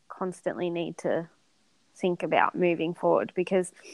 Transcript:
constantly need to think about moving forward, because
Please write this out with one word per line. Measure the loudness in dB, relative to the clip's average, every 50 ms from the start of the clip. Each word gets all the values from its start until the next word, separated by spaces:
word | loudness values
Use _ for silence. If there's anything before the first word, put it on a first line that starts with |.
| _
constantly | _ -10 -6 -6 -6 -6 -4 -6 -6 -4 -2 -4 -2
need | -2 -2 -4 -6 -8 -6
to | -2 -2 -2 -2 -2 -6 _ _ _ _ _ _ _ _ _ _ _ _ _
think | -2 0 0 0 0 -2
about | 0 2 4 4 2 2
moving | 2 2 2 2 2 0 -4 -4
forward, | 0 2 4 4 4 2 0 -2
because | -4 -2 0 2 0 0 0 -6 -16 -20 -20